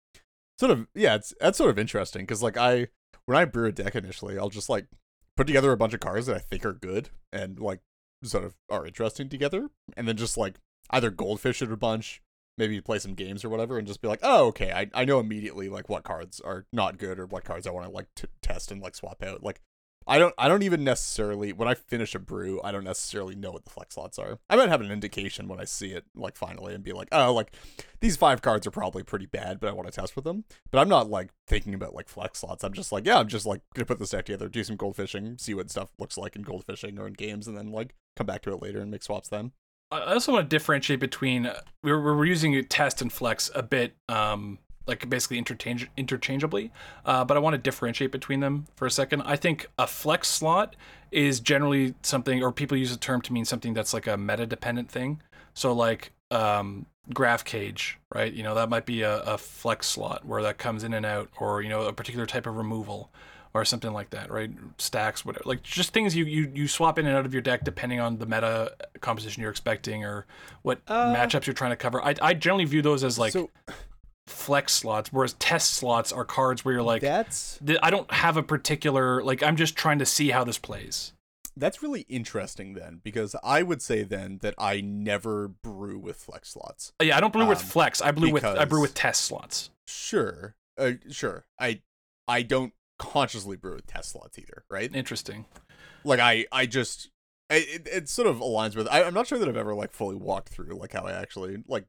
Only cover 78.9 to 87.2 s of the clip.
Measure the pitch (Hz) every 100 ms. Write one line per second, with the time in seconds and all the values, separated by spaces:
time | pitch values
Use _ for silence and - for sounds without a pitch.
78.9 | 135 127 127 120 131 151 156 160 - 165
79.9 | 147 131 - 147 123 120 110 - - -
80.9 | - - - _ _ - - 165 - 302
81.9 | 254 - 127 113 107 95 - 98 95 85
82.9 | 82 - 113 107 - 117 147 175 151 -
83.9 | 113 98 98 95 98 104 - 104 101 101
84.9 | 101 104 101 113 104 101 95 113 98 101
85.9 | 98 95 - - - - - - - -
86.9 | - 160 139